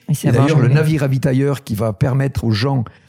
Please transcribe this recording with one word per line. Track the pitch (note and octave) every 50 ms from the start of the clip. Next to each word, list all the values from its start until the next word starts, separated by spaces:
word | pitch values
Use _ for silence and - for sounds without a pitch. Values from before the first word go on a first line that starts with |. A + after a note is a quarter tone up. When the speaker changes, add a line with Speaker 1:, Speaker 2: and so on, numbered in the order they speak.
| _ -
Speaker 1:
Et | D3+
c'est | - -
Speaker 2:
Et | D3+
Speaker 1:
avoir | A#2+ C3 C3+
Speaker 2:
d'ailleurs, | D3 D#3+ C#3+
le | C#3+
Speaker 1:
jamais | C3+ C#3
Speaker 2:
navire | D#3 D#3 D#3 D#3+ C#3+
ravitailleur | D3 C3+ C3 C3 A#2 C#3 B2+ C3 C#3 C#3+ C#3 C3 -
qui | - A2
va | G2+ A2+ A2+
permettre | F#2+ - C#3+ C3+ B2 C3 C3+ C3+ - - -
aux | A#2
gens | A2 G2+ A#2+ C#3 C#3 B2+ A2+ - - - _